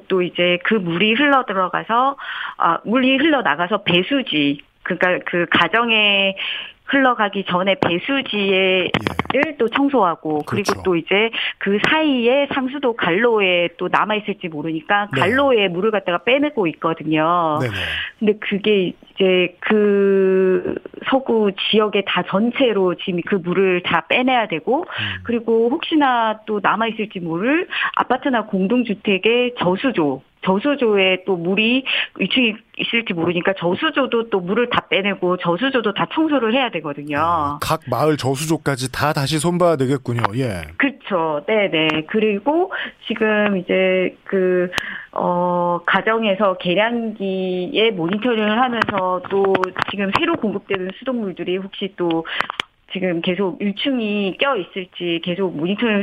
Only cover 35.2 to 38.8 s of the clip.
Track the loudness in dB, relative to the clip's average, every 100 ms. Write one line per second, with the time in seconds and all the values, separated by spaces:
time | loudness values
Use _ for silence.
35.2 | -2 -2 -2 0 0 0 0 -2 -4 0
36.2 | 0 2 2 0 0 -4 -8 -8 -4 0
37.2 | 0 0 0 -4 -2 -4 -2 0 2 2
38.2 | 0 -2 -2 -2 -2 -2